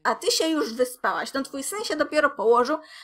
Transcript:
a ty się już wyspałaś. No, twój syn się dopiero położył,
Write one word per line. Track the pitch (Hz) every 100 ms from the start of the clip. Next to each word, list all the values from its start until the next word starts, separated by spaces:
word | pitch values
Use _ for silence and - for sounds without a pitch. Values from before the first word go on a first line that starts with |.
a | -
ty | - 381
się | 480 320
już | 311 226
wyspałaś. | 233 254 - 208 165 214
No, | 269
twój | 262 277
syn | 269 403
się | 427 302
dopiero | 285 302 285
położył, | - 220 240 247 311 - -